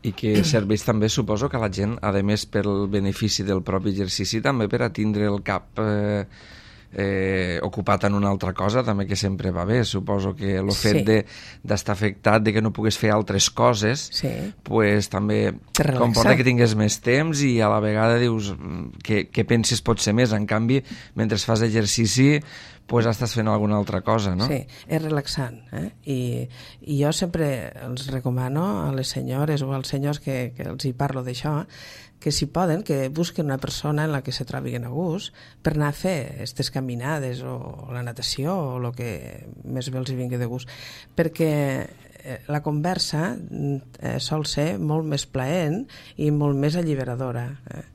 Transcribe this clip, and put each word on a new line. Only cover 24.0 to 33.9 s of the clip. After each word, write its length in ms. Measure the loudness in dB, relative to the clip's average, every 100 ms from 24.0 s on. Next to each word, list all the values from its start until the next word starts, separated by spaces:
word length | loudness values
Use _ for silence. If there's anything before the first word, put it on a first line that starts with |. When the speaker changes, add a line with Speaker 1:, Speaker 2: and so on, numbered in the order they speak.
Speaker 1:
cosa, 340 | 2 2 2 0
no? 100 | 0
Speaker 2:
Sí, 120 | -2 -6 -18 -4
és 140 | -2
relaxant, 640 | 0 -2 -2 -4 -6 -8 -12
eh? 160 | -8 -8 -10 -6
I, 420 | -4 -2 -4 -6 -12 -20 -16 -4
i 140 | 2
jo 80 | 2
sempre 640 | 2 -2 0 -2 -2 -8 -10
els 220 | -8 -8 -6
recomano 760 | -4 -2 -2 0 0 0 -2 -2
a 40 |
les 140 | -2 -4
senyores 540 | -4 -4 -2 0 0
o 100 | -2
als 140 | -4 -4
senyors 300 | -2 -2 -4
que, 340 | -4 -4 -6 -8
que 60 | -10
els 160 | -4 -6
hi 80 |
parlo 300 | -2 -4 -2 -6
d'això, 400 | -6 -2 -4 -4 -14 -18 -20 -20 _
que 120 | -2
si 140 | -2 -2
poden, 380 | 0 0 0
que 260 | 0 -2 -2
busquen 380 | -2 -2 -2 -2
una 100 | -2
persona 480 | -4 -4 -2